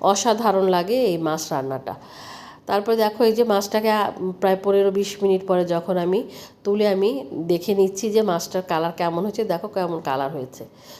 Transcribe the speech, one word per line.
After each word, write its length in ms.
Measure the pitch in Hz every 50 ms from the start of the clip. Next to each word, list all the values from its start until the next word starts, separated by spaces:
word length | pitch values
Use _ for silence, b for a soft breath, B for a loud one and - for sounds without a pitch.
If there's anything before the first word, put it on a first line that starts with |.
অসাধারণ 680 | B 185 202 202 - 240 214 214 233 214 190 190 190 185
লাগে 260 | 185 175 175 196 240
এই 240 | 262 247 202 170 165
মাছ 340 | 160 156 156 156 - -
রান্নাটা। 420 | 160 139 - 143 135 131 - - - - B B B B B B B B B B B B B
তারপরে 300 | - 202 202 208 233 226
দেখো 280 | 226 214 214 214 - 240
এই 80 | 226
যে 120 | 220 233 240
মাছটাকে, 460 | 226 202 196 202 - - 214 214 220
আ, 200 | 214 214 202 - - - 185 185 180 -
প্রায় 160 | 202 190 190 190
পনেরো 280 | 196 202 196 196 196 202
বিশ 260 | 190 202 196 196 - -
মিনিট 240 | 202 196 190 185 190
পরে 180 | 190 185 180 175
যখন 320 | 170 170 170 170 - 180 180
আমি 240 | 170 180 185 226 - - B B B B B B -
তুলে 240 | 202 202 214 208 208
আমি 360 | 190 190 196 220 277 269 - -
দেখে 420 | - 151 170 170 175 170 - 220 196
নিচ্ছি 360 | 196 190 190 190 196 233 220
যে 120 | 208 220
মাছটার 400 | 214 196 170 170 - - - 185
কালার 300 | 185 - 175 160 165 170
কেমন 300 | 165 - 175 170 165 175
হয়েছে। 220 | 196 214 208 233 220
দেখো 240 | 190 170 170 - 202
কেমন 320 | - 196 180 170 170 160
কালার 320 | - 147 135 135 135 139
হয়েছে। 320 | - 131 127 - - - - - - B B B B